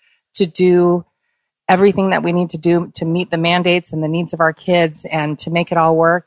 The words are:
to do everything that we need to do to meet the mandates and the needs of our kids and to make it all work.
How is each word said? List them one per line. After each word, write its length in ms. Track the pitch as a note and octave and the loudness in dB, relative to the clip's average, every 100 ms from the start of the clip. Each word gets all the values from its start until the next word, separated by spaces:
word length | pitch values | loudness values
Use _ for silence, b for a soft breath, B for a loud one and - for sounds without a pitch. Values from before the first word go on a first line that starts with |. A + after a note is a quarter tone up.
| _ _ _ | _ _ _
to 100 | - | -4
do 640 | F#3 - F3+ F3+ F3+ F3 - _ _ _ _ _ - | -2 0 2 4 2 0 -4 _ _ _ _ _ -2
everything 440 | F#3 G3+ G3 F#3+ | 2 2 2 0
that 120 | F3 | 0
we 100 | E3+ | 0
need 180 | F3 F3 | 0 -2
to 80 | E3 | -2
do 340 | E3+ E3+ E3+ | 0 0 -2
to 120 | - E3 | -6 -4
meet 240 | E3+ F3+ | -4 -4
the 80 | D#3+ | -2
mandates 560 | E3+ F3+ F3+ F3+ F3 | 0 2 2 0 -2
and 80 | D#3+ | -6
the 60 | D#3 | -4
needs 260 | E3 E3 | -4 -4
of 60 | D#3+ | -2
our 120 | D#3+ | -2
kids 540 | D#3 - F3 E3 D#3 - | -2 0 0 0 -4 -8
and 320 | D#3+ D3+ D3+ | -4 -4 -4
to 120 | - | -4
make 220 | E3+ E3+ | -4 -2
it 60 | E3+ | 0
all 180 | D#3+ D#3+ | 2 4
work. 300 | E3 F3 | 2 0